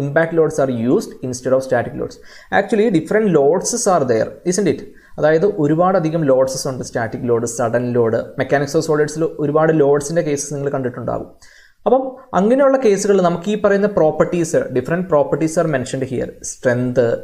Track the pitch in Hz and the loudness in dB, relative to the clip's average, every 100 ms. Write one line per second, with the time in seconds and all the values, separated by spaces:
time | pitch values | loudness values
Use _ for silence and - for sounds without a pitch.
0 | 143 156 165 165 151 151 135 120 117 196 | -2 0 0 2 0 0 -2 0 0 0
1 | - - 127 123 175 175 175 120 117 139 | -2 -10 -8 -6 0 0 2 -2 -2 -6
2 | 113 - - - - 185 196 214 233 165 | -8 -10 -20 -20 -4 -2 0 2 2 0
3 | 156 214 214 160 139 180 - 233 202 175 | 0 0 2 4 4 2 -2 -2 0 2
4 | 123 113 - - 175 185 185 - - - | 2 0 0 -4 -4 0 0 -2 -6 -20
5 | - - 151 160 202 202 147 160 180 190 | -16 -2 2 2 2 0 0 2 2 2
6 | 160 165 143 131 131 131 143 127 120 127 | 0 0 2 2 2 -2 -6 -8 -8 -6
7 | 113 123 120 117 113 - 117 120 123 120 | -6 -4 -2 0 -2 -2 -2 0 0 0
8 | 113 113 - - 131 143 143 160 156 151 | 2 0 -4 -8 -2 0 0 -2 0 0
9 | 151 160 160 - 147 151 160 160 143 143 | 0 -2 -4 -2 -2 2 2 4 4 2
10 | - 170 151 143 - 143 139 139 123 123 | 0 -2 -2 -4 -6 -6 -4 -4 -6 -6
11 | 120 117 - - - - - _ 208 254 | -6 -6 -8 -16 -20 -20 -20 _ 2 2
12 | 269 - - 180 208 269 277 269 220 190 | 0 -10 -4 0 2 4 4 4 2 2
13 | 202 196 175 175 208 214 208 196 202 190 | 4 4 2 0 -2 0 2 2 2 2
14 | 156 156 160 175 165 135 - 127 123 170 | 2 2 0 0 0 0 0 -4 -2 -4
15 | 180 151 - 147 160 175 165 135 120 135 | 0 0 2 0 0 0 0 -2 -4 -6
16 | 131 120 123 - - - 127 120 127 123 | -4 -4 -6 -10 -14 -4 -2 0 0 2
17 | 117 - | 2 0